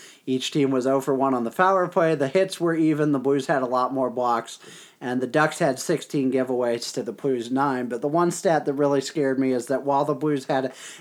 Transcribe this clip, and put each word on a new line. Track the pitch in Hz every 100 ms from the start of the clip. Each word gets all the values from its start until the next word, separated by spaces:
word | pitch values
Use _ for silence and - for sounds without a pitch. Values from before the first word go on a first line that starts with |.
| - - -
Each | 131 -
team | 156 139
was | 131 127
oh | 135
for | 139
one | 131 135
on | 123
the | 117
power | - 185 190 175
play. | 185 160
The | 151 135
hits | 190 190 -
were | 170
even. | 165 156 147 151
The | 139
Blues | 135 139 131
had | 143
a | 123
lot | 127 127
more | 135 123
blocks. | 120 120 117 - - - - - -
And | 127 127
the | 127
Ducks | 151 156 -
had | 156 127
sixteen | - 156 - 151 131
giveaways | 131 131 123 120 117 -
to | 135
the | 113
Blues | 101 143 123 117
nine. | 131 139 127 120
But | 117
the | 147
one | 165 175
stat | 170 190 151
that | 151
really | 139 143 139
scared | 135 160 135 131
me | 131
is | 127 120
that | 131
while | 139 139 147
the |
Blues | 143 151 143 131
had | 135 131 - - -